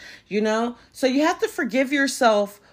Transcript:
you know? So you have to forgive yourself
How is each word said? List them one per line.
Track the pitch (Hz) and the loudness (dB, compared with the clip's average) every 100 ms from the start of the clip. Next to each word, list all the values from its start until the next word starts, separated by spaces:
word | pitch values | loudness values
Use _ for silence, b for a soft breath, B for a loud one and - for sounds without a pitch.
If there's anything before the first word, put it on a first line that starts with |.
| B B B | B B B
you | 202 | -2
know? | 214 220 240 240 b | 0 0 -2 -6 b
So | - 262 | -2 0
you | 262 | 2
have | 311 370 | 2 0
to | 453 | -4
forgive | - 254 240 262 | -4 -2 0 0
yourself | 285 277 - 240 208 202 - b | 0 0 2 2 4 0 -6 b